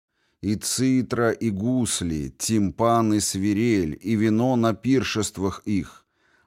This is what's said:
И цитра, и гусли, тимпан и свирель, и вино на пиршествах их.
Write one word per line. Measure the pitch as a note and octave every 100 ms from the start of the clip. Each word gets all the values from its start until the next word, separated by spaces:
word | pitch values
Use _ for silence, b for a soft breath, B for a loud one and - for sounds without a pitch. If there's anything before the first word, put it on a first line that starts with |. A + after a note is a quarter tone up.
| _ _ _ -
И | F#2+
цитра, | G#2 - - C3 C3 - A#2+ A#2
и | - A2+
гусли, | G2 A2+ B2+ A2+ - F2 D#2 C#2 -
тимпан | - A2 F#2+ - A#2 A#2 A2
и | G#2
свирель, | G2+ G2 G2+ G2+ A#2+ G#2 D#2+ -
и | F#2
вино | A2 A2 G#2+ B2+
на | B2 A2+
пиршествах | G2+ B2+ C3 G2+ A2 G2+ - F#2+ -
их. | - F#2 D2 - _ _ _ _